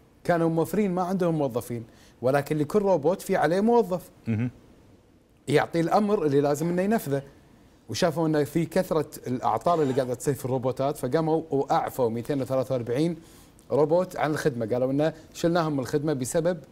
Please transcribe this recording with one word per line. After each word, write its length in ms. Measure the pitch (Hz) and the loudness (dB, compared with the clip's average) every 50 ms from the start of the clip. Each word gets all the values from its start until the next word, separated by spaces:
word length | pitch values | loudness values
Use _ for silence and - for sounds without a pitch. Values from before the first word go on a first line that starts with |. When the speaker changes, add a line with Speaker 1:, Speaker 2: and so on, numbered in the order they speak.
| - _ _ _ - | -20 _ _ _ 0
Speaker 1:
كانوا 260 | - 175 165 165 165 | 0 2 2 2 2
موفرين 420 | 165 165 156 156 - 202 214 190 | 2 0 0 0 0 0 0 0
ما 120 | 175 180 180 | 0 -2 -2
عندهم 340 | 175 196 180 185 170 165 | -2 0 0 0 0 2
موظفين، 460 | 151 143 131 113 120 - - 120 117 113 - - - - - - _ | 0 0 -2 -2 -4 -6 -6 -8 -10 -10 -12 -18 -20 -20 -20 -10 _
ولكن 360 | 113 127 139 143 143 - 156 | 0 2 2 2 0 0 -2
لكل 220 | 151 147 147 - 208 | -2 0 0 0 2
روبوت 420 | 196 196 185 160 131 160 190 190 | 2 2 2 2 2 0 0 0
في 140 | - - 190 | -2 -2 0
عليه 260 | 147 135 156 175 190 | 2 2 2 2 2
موظف. 480 | 208 233 240 240 214 175 180 165 - - - - - | 2 4 4 4 2 2 -2 -6 -6 -12 -20 -10 -4
Speaker 2:
مهم. 240 | 113 113 107 123 123 - - - - - - - - - - _ _ _ _ _ _ _ _ _ | -4 -2 -2 -2 -4 -6 -10 -18 -20 -20 -20 -20 -20 -20 -20 _ _ _ _ _ _ _ _ _
Speaker 1:
يعطي 320 | - 143 143 117 - - 170 | 0 2 2 2 2 0 0
الأمر 460 | 165 165 175 202 214 202 208 208 156 | 0 2 2 2 4 2 2 2 2
اللي 160 | 151 135 143 | 2 4 4
لازم 280 | 143 143 147 139 160 170 | 4 2 0 0 -2 -2
إنه 120 | 175 180 | 0 0
ينفذه. 400 | 185 202 226 220 - 143 135 139 139 - - - - - - - - - - _ _ - | 0 0 0 -2 -2 -2 -4 -4 -4 -8 -16 -20 -20 -20 -20 -20 -20 -20 -20 _ _ -10
وشافوا 380 | 107 - 185 170 139 170 160 | -4 0 0 0 0 0 0
إنه 160 | 160 156 147 143 | 2 2 0 0
في 220 | 143 - 170 165 | 0 0 -2 -2
كثرة 440 | 143 - 190 185 - 170 156 147 - - - - | 0 0 -2 0 0 0 -2 -2 -4 -8 -12 -6
الأعطال 540 | 123 127 117 - 113 107 110 - 170 175 165 | -6 -4 -2 -2 -2 -2 0 2 2 2 2
اللي 120 | 151 131 123 | 2 2 2
قاعدة 200 | 139 131 123 123 | 0 0 -2 -4
تصير 200 | - - 147 135 | -2 -2 -2 -2
في 120 | - - | -2 -4
الروبوتات، 520 | 123 127 131 117 131 123 - 135 143 147 | -4 -4 -2 -2 -2 -2 -2 -2 -2 -2
فقاموا 460 | - - 123 131 165 160 156 160 160 160 - | -4 -2 0 0 0 2 2 0 0 0 -2
وأعفوا 600 | 143 139 139 - 160 165 127 117 - - 123 113 | -2 -2 0 2 0 0 0 -2 -2 0 0 0
مئتين 320 | 113 120 117 - 147 135 | 0 -2 -4 -4 -4 -4
وثلاثة 340 | 127 113 135 131 123 - 135 | -2 0 0 -2 0 0 -2
وأربعين 400 | 123 113 120 120 139 160 175 165 160 - - - - - - - - - - | -4 -2 -2 0 0 0 0 -2 -4 -10 -18 -20 -20 -20 -20 -20 -20 -6 -2
روبوت 440 | 117 135 156 143 165 180 185 180 - | 2 2 4 4 4 2 0 -2 -2
عن 160 | - 127 151 | -2 -2 -2
الخدمة، 340 | 151 131 - 160 127 120 113 | 0 0 0 -2 -2 -2 -2
قالوا 260 | 104 123 123 127 131 | -2 0 0 0 2
إنه 220 | 135 143 151 160 156 - - - - | 2 2 2 0 -2 -4 -12 -18 -6
شلناهم 400 | - - 170 170 180 160 156 147 | -2 0 2 2 2 0 0 0
من 60 | 135 | -2
الخدمة 340 | 123 - - 151 139 160 147 | -2 -2 -2 -2 0 -2 -2
بسبب 460 | 127 127 - - 170 160 175 185 156 - - | -2 -4 -2 -2 0 0 0 -2 -4 -8 -16